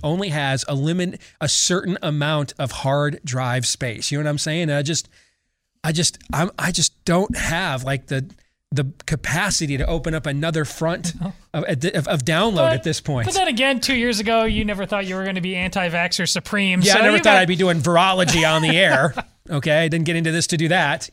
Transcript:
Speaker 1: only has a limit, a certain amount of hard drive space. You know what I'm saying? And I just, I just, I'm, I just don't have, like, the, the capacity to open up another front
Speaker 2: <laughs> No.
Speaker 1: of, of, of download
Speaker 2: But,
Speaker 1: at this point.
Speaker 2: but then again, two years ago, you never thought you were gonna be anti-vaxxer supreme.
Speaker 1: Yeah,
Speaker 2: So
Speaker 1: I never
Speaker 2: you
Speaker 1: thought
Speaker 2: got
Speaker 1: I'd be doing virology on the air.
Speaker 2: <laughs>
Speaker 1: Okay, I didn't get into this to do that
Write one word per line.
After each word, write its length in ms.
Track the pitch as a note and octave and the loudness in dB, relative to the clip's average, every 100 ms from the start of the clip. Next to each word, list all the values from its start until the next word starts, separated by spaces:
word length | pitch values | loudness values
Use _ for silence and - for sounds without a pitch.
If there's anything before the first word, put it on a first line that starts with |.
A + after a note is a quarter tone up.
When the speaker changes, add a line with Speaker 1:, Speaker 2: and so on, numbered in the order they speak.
Speaker 1:
only 260 | D3+ F3 G3+ | -2 -2 -2
has 360 | D3+ C#3 C3+ - | -2 -2 -2 -2
a 60 | C#3 | -2
limit, 440 | D3 F3 F3 - - _ | 0 0 -2 -6 -16 _
a 60 | D3 | -2
certain 480 | - - F3+ - F#3 | 0 2 0 0 -4
amount 520 | E3+ D3 C#3+ D#3 C#3+ - | -2 -2 0 0 -2 -6
of 120 | C3+ | -6
hard 480 | - - C#3 D3 D3+ D#3 | -4 -2 0 0 -4 -6
drive 400 | B2+ B2+ B2+ A#2 | -4 -2 -2 -2
space. 440 | - B2+ A2 - | -4 -6 -6 -4
You 60 | C#3+ | -2
know 40 | D3+ | -2
what 40 | |
I'm 80 | D3 | -2
saying? 260 | - D#3+ | -2 -2
And 100 | E3 | 0
I 80 | C#3+ | 0
just, 260 | C#3 E3+ - _ _ _ _ _ _ _ | -2 -4 -6 _ _ _ _ _ _ _
I 80 | D#3 | -4
just, 260 | D#3+ E3 - - | 0 0 -2 -6
I'm, 160 | C#3 F3+ - | -2 -2 -2
I 120 | D3+ | -4
just 320 | E3+ D#3+ - - | 0 -2 -2 0
don't 300 | F3 G3+ - | 0 0 -2
have, 460 | - E3 F#3 C3+ | -2 -2 -2 -4
like, 240 | B2+ C3+ - | -4 -6 -4
the, 200 | C3+ C3+ - _ _ _ | -6 -6 -12 _ _ _
the 200 | C#3 C#3 - - | -4 -2 -6 -6
capacity 720 | D#3+ - D#3 G3 - D#3 C#3 | -4 -2 -2 0 0 -2 -2
to 80 | C3+ | 0
open 280 | E3 D3+ D#3+ | -2 -2 -4
up 100 | D3 | -2
another 400 | C#3 D#3+ D#3+ D3 | -2 -2 -2 -4
front 480 | - D#3+ F3 F3 - | -2 -2 -2 -6 -6
Speaker 2:
<laughs> 60 | |
No. 120 | F3+ - _ | -8 -10 _
Speaker 1:
of, 100 | D#3 - | -6 -2
of, 420 | C3+ D#3+ F#3 C#3+ | -2 -2 -2 0
of 180 | F3+ B2+ | -2 0
download 300 | D#3+ A3 F#3 | 2 2 4
Speaker 2:
But, 180 | C3+ | 2
Speaker 1:
at 100 | C3 | 2
this 160 | - D#3 | -2 -4
point. 260 | - C3+ A2+ | -2 -2 0
Speaker 2:
but 80 | F#4+ | 0
then 120 | F4+ | 0
again, 320 | A#3+ C4 C4+ | 2 2 0
two 160 | - C4 | 0 0
years 240 | A#3+ G#3+ | 0 0
ago, 240 | G#3+ A3+ A3+ | 0 2 2
you 200 | G#3+ G#3+ | 0 -2
never 220 | G3+ F#3+ | -4 -4
thought 180 | G#3 G3 | -4 -4
you 100 | F#3 | -4
were 80 | |
gonna 160 | F#3+ F#3 | -4 -4
be 160 | F3+ F#3 | -4 -4
anti-vaxxer 720 | F#3 F#3+ F3+ E3+ F3 - E3+ | -2 -2 -2 0 -2 -2 -2
supreme. 540 | - - G#3 G3 F3+ | -2 -2 0 0 2
Speaker 1:
Yeah, 120 | F#3 | 4
Speaker 2:
So 60 | G3 | 4
Speaker 1:
I 20 | |
never 140 | G#3+ G#3+ | 4 4
Speaker 2:
you 60 | |
Speaker 1:
thought 100 | A3 | 6
Speaker 2:
got 80 | G3 | 6
Speaker 1:
I'd 60 | F3+ | 4
be 80 | F3+ | 2
doing 220 | F#3 E3+ | 2 2
virology 680 | C#3 E3+ F#3+ F#3 F3 F3 D#3 | 4 4 4 4 2 4 4
on 120 | D#3+ | 4
the 120 | D#3 E3 | 2 4
air. 380 | F#3 C3 D3+ - | 4 4 2 0
Speaker 2:
<laughs> 60 | - _ - | -10 _ -6
Speaker 1:
Okay, 360 | D3+ D#3 D3+ E3 | -4 2 2 2
I 20 | |
didn't 160 | E3 D#3+ | 0 0
get 120 | E3 | 0
into 160 | D#3+ | 0
this 120 | D#3+ D#3 | 0 0
to 100 | E3+ | 0
do 100 | D#3+ | 2
that 400 | F3+ D3 D3+ - | 2 2 -2 -4